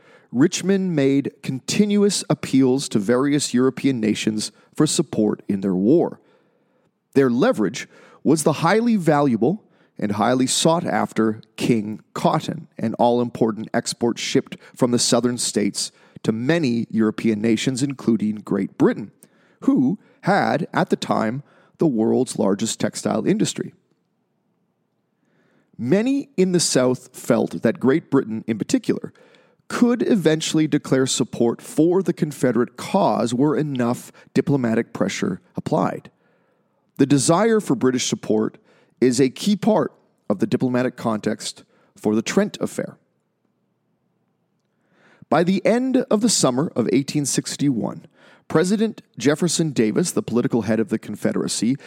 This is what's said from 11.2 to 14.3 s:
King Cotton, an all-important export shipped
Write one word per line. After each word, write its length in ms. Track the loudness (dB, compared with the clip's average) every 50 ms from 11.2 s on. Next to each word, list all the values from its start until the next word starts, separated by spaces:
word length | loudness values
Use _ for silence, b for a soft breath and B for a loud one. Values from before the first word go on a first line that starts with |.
| 0 0 0 -4 -10 _ _
King 440 | -4 0 0 0 0 0 -4 -8 -12 -14 _ _
Cotton, 540 | -4 -2 0 0 0 -2 -4 -8 -10 -12 -16 _
an 160 | -6 -6 -4 0
all-important 760 | 0 2 2 2 2 0 -2 -2 0 0 0 0 -4 -8 -4 -4
export 460 | -4 -4 -4 -6 -2 -2 -2 -2 -2
shipped 380 | -6 -2